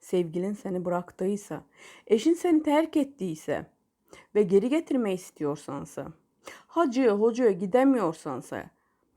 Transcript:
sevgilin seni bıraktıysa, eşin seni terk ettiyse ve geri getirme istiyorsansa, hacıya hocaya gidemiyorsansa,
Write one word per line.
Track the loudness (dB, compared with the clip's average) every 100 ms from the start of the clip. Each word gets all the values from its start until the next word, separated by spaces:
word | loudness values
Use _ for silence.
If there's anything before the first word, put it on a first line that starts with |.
sevgilin | -4 -2 -2 -4 -6
seni | -6 -6 -6
bıraktıysa, | -4 -4 -6 -6 -6 -6 -8 -14 -14 _ -20 -20 0
eşin | 2 2
seni | 2 2 2
terk | 4 2 2 0
ettiyse | -2 -6 -8 -8 -6 -6 -8 _ _ _ _ -20 _
ve | 0
geri | 4 4 4
getirme | 0 0 -2 -2
istiyorsansa, | -4 -8 -6 -6 -6 -10 -12 -12 -12 -14 -16 _ _ -20 -20 _
hacıya | -2 0 2 2
hocaya | 2 0 2 2
gidemiyorsansa, | 0 0 4 4 2 -2 -6 -10 -12 -10 -12 -12 _ _ _ _